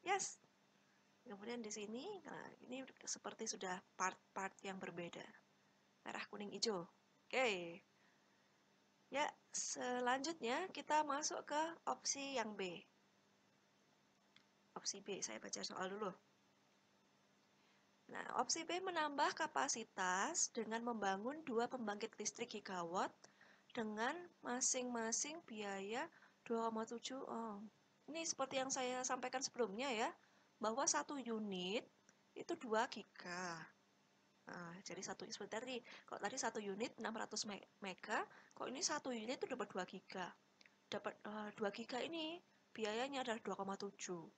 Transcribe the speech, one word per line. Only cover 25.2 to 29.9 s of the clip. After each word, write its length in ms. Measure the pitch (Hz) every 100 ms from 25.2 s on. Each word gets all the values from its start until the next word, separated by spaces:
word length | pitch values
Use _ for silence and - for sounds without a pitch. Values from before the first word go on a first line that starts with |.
| 294 320
biaya 640 | - 214 202 196 196 233 330 - - _ -
dua 240 | 226 226
koma 160 | 226 226
tujuh. 320 | 233 - 262 -
Oh, 320 | 233 226 202 214 - _ _ -
ini 160 | 311
seperti 400 | 330 - 269 269
yang 80 | 262
saya 320 | 269 254 254
sampaikan 400 | 262 254 247 254
sebelumnya 480 | 269 - 220 202 277